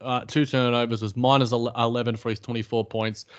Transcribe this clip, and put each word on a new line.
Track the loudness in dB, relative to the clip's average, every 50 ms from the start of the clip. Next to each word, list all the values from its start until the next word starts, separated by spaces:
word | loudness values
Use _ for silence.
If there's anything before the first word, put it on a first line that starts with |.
uh, | -6 -4 -4 -4 -4
two | -2 0 0 0
turnovers, | 2 2 2 2 4 2 2 2 0 -2 -2
was | -4 -4 -2
minus | 2 4 4 4 4 4 2
eleven | 0 -2 -2 -2 -2 0 0 0 0 0 -2 -2 -4
for | -4 -4 -6
his | -6 -6
twenty-four | -6 -6 -6 -6 -4 -2 -2 -2 -2
points. | -2 -2 -2 -2 -2 -4 -8 -14 _ -20